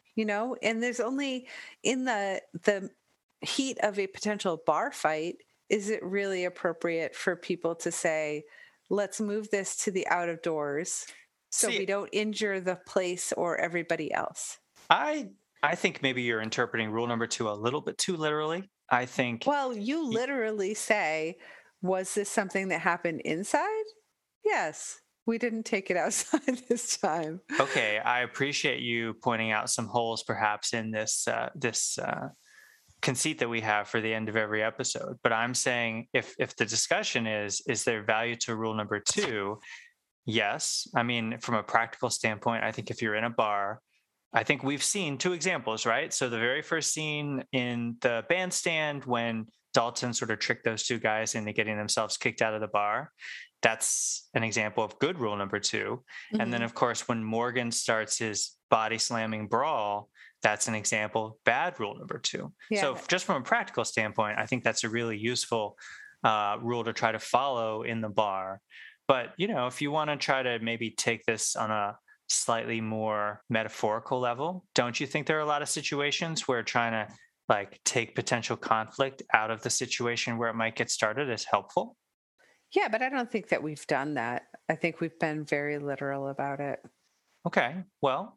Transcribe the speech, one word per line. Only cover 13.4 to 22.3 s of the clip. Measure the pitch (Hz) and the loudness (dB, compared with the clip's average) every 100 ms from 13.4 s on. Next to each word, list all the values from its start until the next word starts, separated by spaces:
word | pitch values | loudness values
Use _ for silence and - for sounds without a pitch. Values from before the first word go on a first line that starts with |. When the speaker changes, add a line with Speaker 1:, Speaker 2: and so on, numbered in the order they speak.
| 175 - | 2 2
Speaker 1:
everybody | 170 170 165 165 151 | 0 0 0 -2 0
else"? | - - - - - _ - - | 0 -2 -6 -10 -12 _ -6 6
Speaker 2:
I, | 165 302 302 202 - _ _ | 6 6 0 -4 -12 _ _
I | 147 | 2
think | 175 190 - | 4 2 2
maybe | 135 127 | 0 2
you're | 120 113 | 2 2
interpreting | 110 120 117 113 110 | 0 2 2 2 0
rule | 110 120 | 0 0
number | 117 117 | 0 0
two | - 110 | 0 0
a | |
little | 104 117 147 | 2 2 2
bit | 147 - | -2 -2
too | - 170 | -2 0
literally. | 156 151 151 170 196 _ - | 2 2 0 -2 -6 _ 0
I | 123 | 0
think | 127 - 123 117 269 | 2 0 0 0 0
Speaker 1:
Well, | 285 262 220 | 0 0 -2
you | 214 320 285 | -2 -2 0
Speaker 2:
y- | |
Speaker 1:
literally | 220 254 277 220 220 190 | 0 0 0 0 0 -2
say, | 214 - 208 160 156 160 185 - - - _ | -2 0 2 2 0 -2 -6 -14 -20 -20 _
"Was | 180 190 185 | 0 0 0
this | 214 202 | -2 0